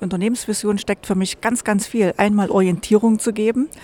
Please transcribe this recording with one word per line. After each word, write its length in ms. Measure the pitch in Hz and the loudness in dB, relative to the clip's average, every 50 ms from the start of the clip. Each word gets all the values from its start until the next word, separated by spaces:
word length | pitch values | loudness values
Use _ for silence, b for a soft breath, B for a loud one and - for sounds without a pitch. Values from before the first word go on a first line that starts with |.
Unternehmensvision 760 | - 175 190 180 196 226 247 - - 220 208 - - 208 208 | -6 -4 -2 -2 -2 -2 -2 -2 -4 -6 -6 -2 -2 -2 -2
steckt 280 | 196 - - 202 - - | -2 -2 -4 -6 -4 -4
für 100 | - 190 | -2 -2
mich 240 | 190 190 - - - | 0 -2 -2 -4 -4
ganz, 240 | - 226 247 - - | -4 -2 -2 -2 0
ganz 240 | 220 208 196 - | 0 0 0 -2
viel. 260 | - - 226 196 175 - | -2 0 0 2 2 2
Einmal 340 | - 202 208 208 208 190 - | 2 2 2 2 2 0 2
Orientierung 640 | - 196 190 180 175 165 - - 214 208 226 226 220 | 2 2 2 2 0 -2 2 2 4 4 4 4 2
zu 140 | 214 - 240 | 2 0 -2
geben. 380 | 208 214 214 226 226 247 285 320 B B | -2 0 0 0 0 0 -2 -4 B B